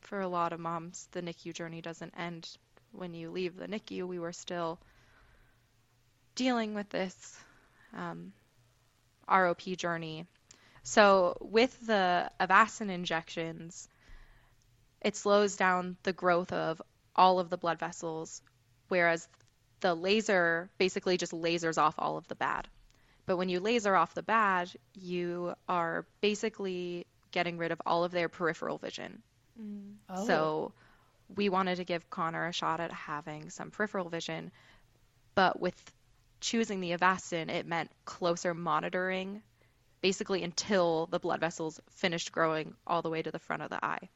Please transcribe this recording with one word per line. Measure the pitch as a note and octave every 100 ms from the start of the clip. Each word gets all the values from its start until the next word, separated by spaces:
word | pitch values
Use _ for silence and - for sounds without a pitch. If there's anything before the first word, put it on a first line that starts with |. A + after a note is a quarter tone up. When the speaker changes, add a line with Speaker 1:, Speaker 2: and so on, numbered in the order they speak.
Speaker 1:
for | - G#3
a | F#3+
lot | F3 E3+
of | E3+
moms, | E3 E3+ E3+ - -
the | F3+
nicu | F3 E3+ F3
journey | E3 E3+ E3
doesn't | E3 E3 E3 -
end | E3+ E3+ E3 - _ _ _
when | G3+ F3+
you | E3 E3
leave | F3+ F3+ F3+
the | F3+
nicu. | G#3+ - F#3+ F3+
We | F3+
were | E3
still | F3 - F3 E3 E3 - _ _ - - - _ _ _ _ _ _ _ _ _ -
dealing | B3+ B3 A3
with | G#3 G3+
this, | - F#3 - - - - - _ _ -
um, | E3+ F3 E3+ F3+ G3 _ _ _ _ _ _ _ _ -
R | F#3+ F#3
O | F3
P | -
journey. | F3+ F3 E3+ D#3+ D#3 E3 _ _ - - -
So | - - G#3 G3 F3 -
with | - G#3 B3+ -
the | A3+ G#3+ F3+ F3 - -
Avastin | F3 F#3+ A3 - G#3
injections, | F3+ F3 E3 E3 - E3 E3 E3 - - _ - - - - _ _ _ _ _ _
it | G#3 -
slows | G#3 G3+ G#3 F#3
down | F#3+ F3+ F3+ F3+
the | -
growth | F3+ F3+ E3+ F3+
of | F3 D#3+ D#3+ - _ _ -
all | F#3 F#3
of | E3+
the | F3
blood | E3+ D#3+
vessels, | E3 F3 E3+ D#3+ D#3+ - _ _ _ _ _
whereas | F3+ E3+ E3+ - _ _ _ _ _
the | F#3+
laser | E3 F3+ G#3+ G#3+ F#3+ E3+ E3 F3+ _
basically | F#3 G3 F#3+ F3+
just | F3
lasers | E3+ E3 E3+ E3 D#3+
off | D3+ -
all | D3+ D#3
of | D#3+
the |
bad. | - C3+ - - - - _ _ _
But | - F3+
when | F#3
you | F3+
laser | G3+ A#3+ G#3 F#3+
off | E3
the | -
bad, | E3 A3 G#3 F#3 F3+ - _
you | - F#3 F3+ F3 F3 F3 - -
are | F3+ E3 E3 E3 _
basically | G#3 G#3 A3 - G3 F3+ F3 F3 - _ _
getting | F#3 F3 E3+
rid | E3
of | E3 -
all | E3+
of | F3
their | F3 E3
peripheral | - E3+ E3 - D3+
vision. | - - - - _ _ _ A3+
Speaker 2:
Mm. | G#3+ G#3 G3+ G#3 -
Speaker 3:
Oh. | F#3 G#3+
Speaker 1:
So | E3 D#3 D#3 - - - _ _ _ _
we | - G3+
wanted | F#3 F#3 F3+
to |
give | F3+ E3+ -
Connor | - E3 E3 E3
a |
shot | F3 D#3+ D#3+
at | E3
having | F#3 - D3+ D3+ D3+ D#3
some | - -
peripheral | - G#3+ G3+ E3+
vision, | E3+ E3 D#3+ E3 - - - _ _ _ _ _
but | - F#3 -
with | F3+ - - _ _ _ _ _
choosing | - A#3 A3 G3
the | F3+
Avastin, | E3+ F3+ F#3 - E3+ D#3+
it | E3+ -
meant | E3+ - _
closer | - - F3 E3+ F3+
monitoring, | E3 E3+ D3+ F3 F#3 F#3 F#3 F#3+ G#3 _ _ _ _ _ _
basically | F#3+ F#3+ G#3+ F#3+
until | E3+ - - G3+ E3+ D#3+ E3
the | F3
blood | E3+ -
vessels | D#3+ - D#3+ - _
finished | - F#3+ E3+ -
growing | - E3 D#3 D#3 - -
all | E3+
the | E3
way | D#3+
to | D#3+
the | E3+
front | - D#3
of | D3+
the | -
eye. | - F#2 F#3